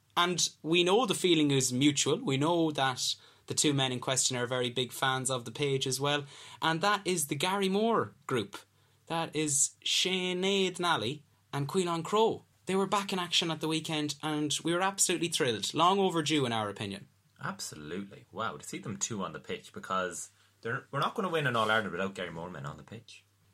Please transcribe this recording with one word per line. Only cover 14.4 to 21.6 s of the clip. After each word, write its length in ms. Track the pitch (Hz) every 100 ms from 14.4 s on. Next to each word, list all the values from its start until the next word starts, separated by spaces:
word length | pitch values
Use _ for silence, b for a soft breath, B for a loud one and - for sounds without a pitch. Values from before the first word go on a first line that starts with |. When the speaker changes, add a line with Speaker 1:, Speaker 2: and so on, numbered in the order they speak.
| 151 -
Speaker 1:
we 120 | 160
were 80 | 175
absolutely 460 | 190 196 - 170 170
thrilled. 440 | - 135 107 -
Long 260 | 147 175 202
overdue, 460 | 190 165 147 156
in 80 | 123
our 160 | 113 104
opinion. 380 | 101 104 95 - _ _ -
Speaker 2:
Absolutely. 840 | 151 196 - 76 76 92 98 73 -
Wow, 280 | 87 110 76
to 100 | -
see 120 | 165
them 180 | 135 98
two 260 | - 107
on 80 | 87
the 60 | 76
pitch, 340 | - 90 -
because 560 | - - 95 90 82 - b b _
they're, 240 | 113 127 -
we're 80 | 139
not 140 | 185
gonna 160 | - 190
win 160 | 165 139
an 100 |
All-Ireland 360 | 117